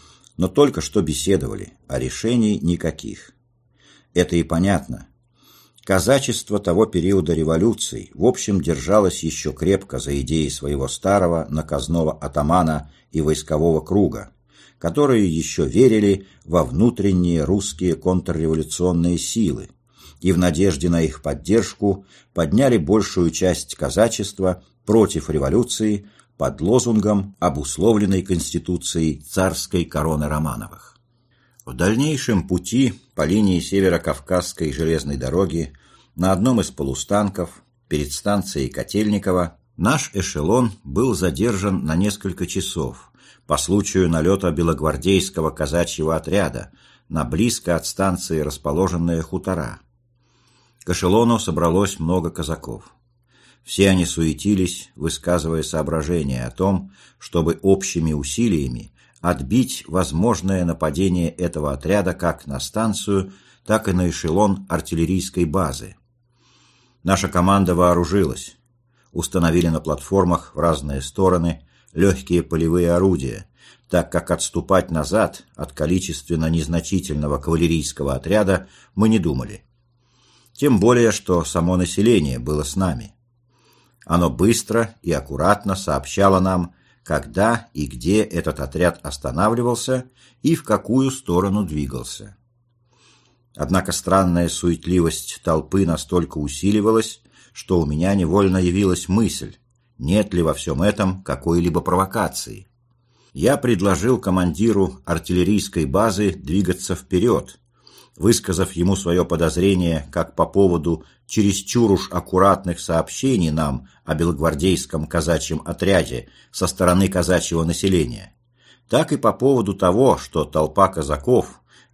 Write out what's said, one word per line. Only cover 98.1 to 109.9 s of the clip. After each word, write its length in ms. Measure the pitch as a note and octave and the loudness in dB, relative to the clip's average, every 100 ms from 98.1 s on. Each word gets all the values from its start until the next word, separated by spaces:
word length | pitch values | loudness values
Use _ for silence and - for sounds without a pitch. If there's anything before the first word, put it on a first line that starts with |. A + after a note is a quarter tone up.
невольно 420 | G2+ E2 F#2+ G2 F#2 | 2 2 2 2 2
явилась 520 | F2+ F2+ G2 F2+ - | 2 2 2 0 0
мысль, 480 | G2+ G#2 - - - _ _ _ - | 0 0 -2 -10 -16 _ _ _ -8
нет 360 | C2+ G#2 G2+ | 0 0 2
ли 80 | F2 | 0
во 120 | D#2+ | 0
всем 280 | C#2+ - C#2+ | 0 -4 0
этом 400 | G2 G#2 F#2+ F#2 | 0 0 -2 -4
какой-либо 580 | - C#2 E2 E2+ F2 E2 | -6 -4 0 2 2 0
провокации. 880 | - F2+ F#2+ A#2 F#2+ - - - - _ _ _ _ _ _ | 0 0 0 -2 -4 -6 -12 -14 -20 _ _ _ _ _ _
Я 240 | - F#2+ C#3+ | -2 2 2
предложил 600 | A#2+ G2+ G2 E2 A2 A#2+ | 2 0 2 2 2 0
командиру 840 | G2 F#2 F2+ D#2 A2+ G2 F2+ - | 0 0 0 0 2 2 0 -2
артиллерийской 800 | - E2 - F2+ F2+ G#2 - E2+ D2+ | -6 -4 -2 0 2 0 -2 -2 0
базы 460 | E2 A2+ F#2+ G2+ | 0 0 0 -2
двигаться 640 | C2+ C2+ F#2 F#2 F2+ - | -2 -2 0 0 -2 -4
вперед – 640 | F2+ - F2+ G#2+ G2 - - _ _ _ - - - | -8 -2 0 2 0 -2 -14 _ _ _ -20 -20 -2
высказав 560 | F#2 A#2 - F2 F2+ | 2 2 0 -2 -2
ему 240 | E2 F2 F#2+ | 0 0 2
свое 280 | E2+ F2+ | 0 0
подозрение 840 | E2 E2 E2 F2 G2 F#2 F2 | 0 0 0 2 2 4 2